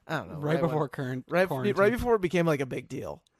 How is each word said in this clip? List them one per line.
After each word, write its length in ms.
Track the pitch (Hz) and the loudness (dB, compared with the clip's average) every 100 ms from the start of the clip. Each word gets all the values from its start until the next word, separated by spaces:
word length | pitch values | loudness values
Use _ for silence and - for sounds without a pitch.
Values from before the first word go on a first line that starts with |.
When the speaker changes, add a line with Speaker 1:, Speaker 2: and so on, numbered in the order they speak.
| - | -8
Speaker 1:
I 100 | 156 | -8
don't 100 | 92 | -6
know. 40 | 147 | -6
Speaker 2:
Right 200 | 147 156 | -2 0
Speaker 1:
Right 60 | |
when 80 | 156 | 2
Speaker 2:
before 180 | 151 143 | 0 -2
current 360 | - 127 127 135 | -4 -6 -6 -2
Speaker 1:
right, 180 | 165 185 | 0 0
Speaker 2:
quarantine. 280 | - 202 185 | 0 0 4
Speaker 1:
right 160 | 208 | 4
before 240 | 240 247 220 | 4 2 2
it 60 | |
became, 240 | 180 180 165 | 2 2 2
like, 140 | 143 | 2
a 60 | 131 | 0
big 240 | 139 - | -6 -8
deal. 340 | 135 98 73 _ | -8 -8 -10 _